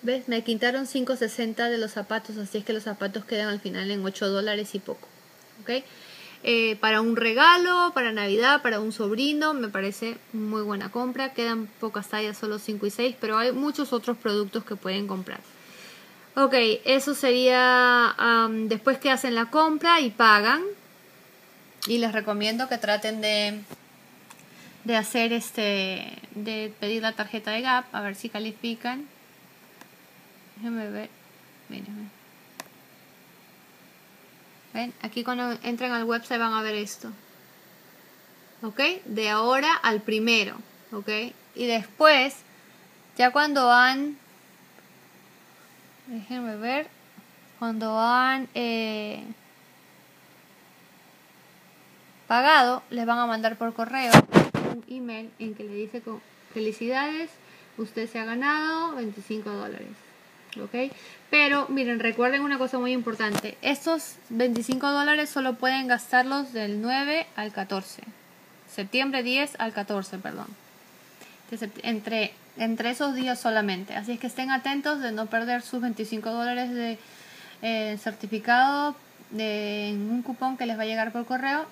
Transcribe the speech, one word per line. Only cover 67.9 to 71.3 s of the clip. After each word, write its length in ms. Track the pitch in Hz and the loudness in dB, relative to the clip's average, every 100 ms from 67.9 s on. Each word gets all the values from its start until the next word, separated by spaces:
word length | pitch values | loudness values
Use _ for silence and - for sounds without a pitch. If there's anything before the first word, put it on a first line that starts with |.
| - - - - - - - - | -16 -20 -20 -20 -20 -20 -20 -18
Septiembre 520 | - 196 247 269 269 | -10 -2 0 0 -2
diez 300 | 247 254 285 - | 0 0 -2 -4
al 160 | 220 | -6
catorce, 460 | 214 202 208 190 185 | -4 -4 -4 -6 -10
perdón. 260 | 190 - - 202 - - - - - - - | -12 -12 -14 -18 -20 -20 -20 -20 -20 -20 -20